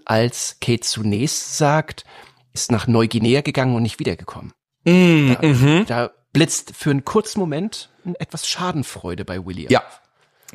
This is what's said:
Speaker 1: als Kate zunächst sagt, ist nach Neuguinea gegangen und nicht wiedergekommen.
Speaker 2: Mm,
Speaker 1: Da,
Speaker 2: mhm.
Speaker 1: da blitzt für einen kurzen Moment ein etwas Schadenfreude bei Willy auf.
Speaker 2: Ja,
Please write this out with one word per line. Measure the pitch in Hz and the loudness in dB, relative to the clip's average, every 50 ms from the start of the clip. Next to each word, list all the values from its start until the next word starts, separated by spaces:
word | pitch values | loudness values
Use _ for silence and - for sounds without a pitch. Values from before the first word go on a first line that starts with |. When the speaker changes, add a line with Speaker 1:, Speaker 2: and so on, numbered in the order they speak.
| - | -4
Speaker 1:
als | - 110 110 117 120 - - - - - - | -2 0 2 2 0 -2 -6 -8 -10 -10 -6
Kate | - - 117 113 | -2 -2 -2 0
zunächst | - - - 113 107 107 101 104 127 156 - - - - - | -2 -4 -4 -4 -2 -2 0 0 -2 -2 -4 -4 -8 -6 -4
sagt, | - 156 143 147 156 156 - - - - _ - - - - _ _ _ _ - | 0 0 2 2 0 -2 -4 -10 -20 -20 _ -20 -20 -20 -20 _ _ _ _ -10
ist | - - - | -8 -4 -2
nach | 120 110 - | -2 -2 0
Neuguinea | - 113 113 113 110 - 117 110 117 123 143 | 2 2 4 2 2 2 0 2 2 2 2
gegangen | 147 151 - 139 131 127 123 | 2 0 -2 0 0 0 0
und | 113 117 | 0 -2
nicht | 110 - - | -2 -4 -4
wiedergekommen. | 135 - 87 - - - - - - - - _ _ _ _ _ - | -4 -4 -4 -6 -8 -16 -16 -16 -16 -18 -20 _ _ _ _ _ 2
Speaker 2:
Mm, | 170 175 180 180 175 165 156 147 131 123 - | 4 6 6 6 6 6 6 6 4 4 4
Speaker 1:
Da, | - | 4
Speaker 2:
mhm. | 151 143 123 131 143 156 175 220 | 4 4 6 6 4 4 4 2
Speaker 1:
da | - 117 120 120 - _ _ _ _ | 0 -2 -2 -4 -4 _ _ _ _
blitzt | - 139 160 - - - - - - | 2 2 2 2 0 -4 -8 -12 -12
für | - - 156 | -6 -2 -2
einen | 139 139 131 | -2 -2 -2
kurzen | - - 214 208 - - 214 | -2 -2 -2 -2 -2 -4 -4
Moment | 185 160 143 151 190 214 - - - - _ _ - | -4 -4 -4 -4 -6 -6 -8 -12 -16 -18 _ _ -12
ein | 180 175 | -10 -10
etwas | - 165 - - 156 - | -10 -10 -12 -12 -8 -8
Schadenfreude | - - - 175 180 175 151 123 - - - - 90 87 78 78 | -6 -6 -4 -4 -4 -4 -4 -6 -6 -8 -12 -10 -10 -8 -8 -8
bei | - 90 92 90 | -8 -8 -8 -8
Willy | 95 90 92 76 | -10 -10 -6 -2
auf. | 64 | 0
Speaker 2:
Ja, | - - - - - - _ _ _ _ _ _ _ _ _ - | 0 0 0 -4 -16 -20 _ _ _ _ _ _ _ _ _ -20